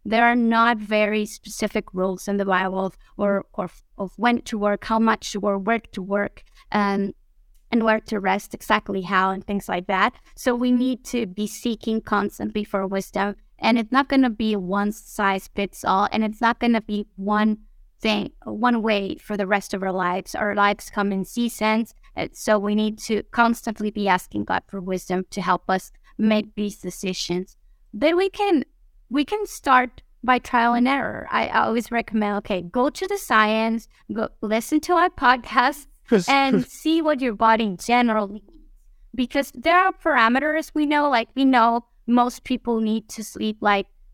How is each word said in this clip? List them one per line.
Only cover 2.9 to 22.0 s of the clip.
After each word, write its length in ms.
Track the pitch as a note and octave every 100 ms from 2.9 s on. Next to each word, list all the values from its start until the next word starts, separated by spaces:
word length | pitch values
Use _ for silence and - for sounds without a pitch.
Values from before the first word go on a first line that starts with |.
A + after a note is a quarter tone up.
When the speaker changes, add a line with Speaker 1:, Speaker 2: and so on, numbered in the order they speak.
| - - -
Speaker 1:
or, 280 | G3+ G3 -
or 100 | -
f-, 180 | F#3 - _ -
of 140 | F#3+ -
when 240 | A#3+ A#3+
to 140 | - A3
work, 280 | G#3 G3+
how 160 | - A3
much 320 | A3+ - -
to 80 | G3+
work, 260 | G3+ G3 F#3+
where 140 | A#3
to 200 | - -
work, 440 | F#3 G3+ G#3 - - - -
um, 420 | G#3 G3+ G3 G3 - _ _ _ _ -
and 100 | A#3
where 160 | A3 A3
to 220 | - G#3+
rest, 340 | F#3+ G3+ -
exactly 480 | - - G#3+ - G3
how, 300 | F3+ F#3+ F#3+
and 120 | F#3+
things 240 | - G3+ -
like 200 | F3+ F3+
that. 260 | F#3 A3 - - -
So 180 | C4
we 160 | B3 B3
need 340 | B3 B3+ B3+ -
to 200 | A#3+ G3+
be 220 | F3+ G#3
seeking 520 | - A#3+ G#3+ - A3
constantly 600 | - G#3 G3+ - G#3+ G#3+
for 240 | G#3 G3 F#3+
wisdom, 480 | G3 F#3+ G3+ G3+ G3 _ -
and 180 | A3+ A#3
it's 120 | A3
not 180 | C4 C#4
gonna 220 | C4+ B3+
be 240 | G#3+ A3
one 380 | G#3 F3+ G3+ G#3
size 560 | G#3+ - - G3 F#3+ - -
fits 280 | G3+ -
all, 240 | - F#3+ G#3
and 100 | -
it's 180 | G#3+ G#3+
not 200 | A#3 A#3
gonna 220 | A#3+ A3+
be 260 | G#3+ G#3 G#3 -
one 420 | G3 G#3 G#3+ G#3+ - - - _
thing, 300 | A3 G#3 - -
one 380 | - G#3 A#3+ A#3
way 340 | G#3+ G#3 G3 -
for 200 | - G#3
the 100 | F#3+
rest 280 | G3+ -
of 80 | G3
our 80 | F#3+
lives. 460 | F#3 F3+ F#3 F#3 -
Our 180 | G#3
lives 360 | G3+ G3+ G#3 -
come 200 | - G3+
in 140 | F#3+
seasons, 720 | F#3 - A#3+ - G#3+ A3 A3+ -